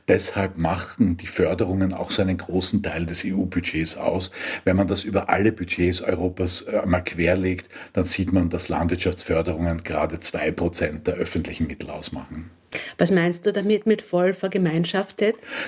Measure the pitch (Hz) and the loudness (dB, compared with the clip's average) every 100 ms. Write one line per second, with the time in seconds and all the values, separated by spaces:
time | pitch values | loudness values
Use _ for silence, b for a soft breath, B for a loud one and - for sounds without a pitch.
0 | - 95 - 101 92 82 82 92 - - | 2 2 2 -2 -2 0 0 0 -4 2
1 | 98 87 - - 82 92 92 95 95 - | 2 2 -4 2 2 2 0 2 0 0
2 | - - 92 90 - 90 - 104 85 82 | -4 0 2 0 0 0 2 0 0 -4
3 | 82 85 95 95 90 87 85 80 82 - | -2 -2 -2 0 0 -2 -2 -2 0 0
4 | - 92 92 B B B 95 92 92 98 | 0 0 -4 B B B 2 4 4 0
5 | 104 101 - 92 107 107 87 - 87 90 | 0 0 2 4 4 2 -6 2 2 2
6 | - 85 90 90 90 - - 104 - 87 | -2 0 -2 0 -2 -2 -2 0 2 0
7 | - 82 85 95 92 90 - B B - | 0 0 2 2 0 -2 -8 B B -2
8 | 82 - 87 95 85 82 - 78 82 87 | 0 0 2 2 2 -2 -2 0 0 0
9 | 92 - - 78 85 80 85 82 - 76 | -2 -2 0 0 0 0 0 -2 -2 -2
10 | 78 82 - - - - 87 - 78 78 | -2 -2 -4 -2 -2 0 -2 0 -4 -2
11 | - - - - 78 82 78 - - - | -4 -2 -2 -2 -4 -4 -4 -4 -10 -8
12 | - - - 76 82 - - B B B | -8 -10 -10 -12 -12 -18 -8 B B B
13 | 170 185 170 175 208 202 196 208 220 208 | 4 4 2 0 0 0 2 2 2 0
14 | - 175 180 190 190 190 175 160 170 190 | 2 2 2 0 -2 2 2 2 0 0
15 | 196 - 214 226 B B | -2 0 0 0 B B